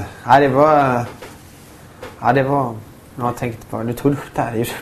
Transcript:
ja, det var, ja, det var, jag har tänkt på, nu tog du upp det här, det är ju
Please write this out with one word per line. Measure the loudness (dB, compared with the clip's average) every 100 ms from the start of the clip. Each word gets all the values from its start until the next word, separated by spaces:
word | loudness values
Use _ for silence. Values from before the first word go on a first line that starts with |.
| -8 -10 4
ja, | 4
det | 6
var, | 4 4 4 2 0 -4 -10 -18 -20 -20 -20 -20 -20 -20 -20 -18 -4
ja, | 0
det | 2
var, | 2 0 -2 -6 -14 -20 -20 -6
jag |
har | -4
tänkt | -4 -6 -8 -10
på, | -6
nu | -6
tog | -2 0
du | -2
upp | -6 -6
det |
här, | -4
det | -4
är | -4
ju | -6